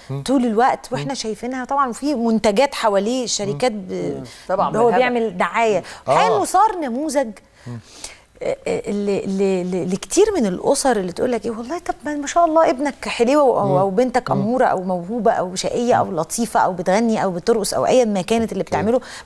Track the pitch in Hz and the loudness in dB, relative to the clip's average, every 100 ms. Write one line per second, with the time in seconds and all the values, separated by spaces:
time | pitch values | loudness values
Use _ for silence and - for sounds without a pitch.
0 | - 139 139 269 240 214 262 - - 254 | -10 -8 0 0 2 2 2 0 -4 -6
1 | 262 269 220 208 240 262 247 277 262 220 | -6 -6 -8 -8 -8 -8 -4 -2 -2 -2
2 | 285 262 233 220 220 202 277 - 226 196 | -4 0 0 2 2 2 2 0 0 2
3 | 202 254 233 - 202 143 254 214 185 185 | 0 -2 -4 -4 -4 -2 -2 -2 -8 -6
4 | 175 170 127 - - 190 151 214 233 214 | -6 -6 -10 -12 -4 -2 0 2 4 4
5 | 247 240 226 180 180 208 226 185 - - | 2 0 -2 -2 -2 2 2 0 -4 -8
6 | - - 440 427 339 359 427 370 277 233 | 0 2 4 2 2 2 2 0 -4 -4
7 | 311 269 240 196 - _ 120 120 - - | -2 -2 -2 -6 -20 _ -14 -14 -14 -18
8 | - - _ - - - - - - 202 | -18 -18 _ -8 -6 -4 -4 -4 -4 -4
9 | 202 190 - 196 196 185 180 180 175 190 | -2 -2 -2 0 2 0 -2 -2 -2 -4
10 | - 320 427 381 208 180 - 277 269 220 | 0 2 2 2 0 0 0 2 2 0
11 | 185 - 247 226 220 220 240 339 349 - | -2 -2 -2 -2 -4 -8 -8 -8 -6 -8
12 | 294 294 277 339 339 311 320 254 285 - | -6 -6 -2 2 4 4 4 2 -4 -4
13 | - - 233 294 269 - 196 185 196 190 | -6 0 2 4 4 4 2 2 2 2
14 | 254 247 - 196 202 254 233 185 185 180 | 2 0 0 0 0 2 2 2 -2 -4
15 | 175 240 214 180 180 185 - - 240 233 | -4 0 2 2 -2 -4 -4 0 2 2
16 | 196 170 170 - 233 220 147 185 180 196 | 2 -2 -4 -4 -2 2 0 0 0 2
17 | 233 214 190 175 - 233 - - 127 254 | 2 0 0 -2 0 0 0 0 2 4
18 | 226 196 175 226 220 190 170 156 202 247 | 4 0 0 0 0 -4 -2 -2 0 0
19 | - - | -2 -12